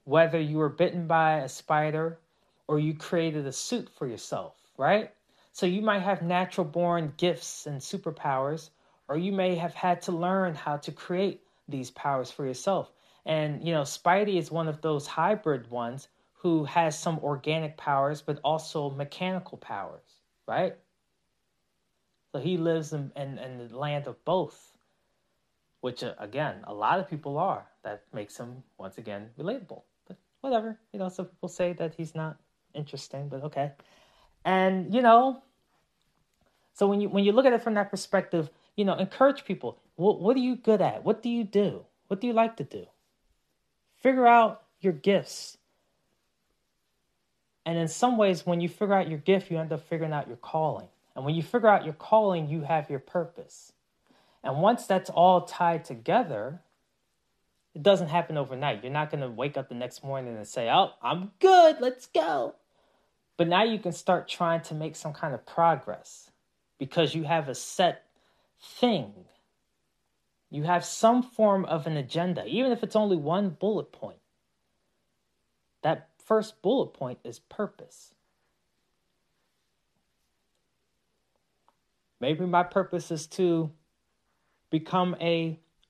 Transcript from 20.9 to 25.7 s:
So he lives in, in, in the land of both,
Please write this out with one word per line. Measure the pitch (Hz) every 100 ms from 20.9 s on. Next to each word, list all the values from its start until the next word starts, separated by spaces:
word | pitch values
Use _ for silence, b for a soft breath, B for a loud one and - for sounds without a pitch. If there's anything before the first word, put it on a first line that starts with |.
| _ _ _ _ _ _ _ _ _ _ _ _ _ _
So | 143
he | 143 180
lives | 165 165 151
in, | 151 139
in, | - 139 127
in | 131 127 120
the | 117
land | 147 147 143
of | 117
both, | - 180 160 - _ _ _ _ _ _ _ _ _ _ _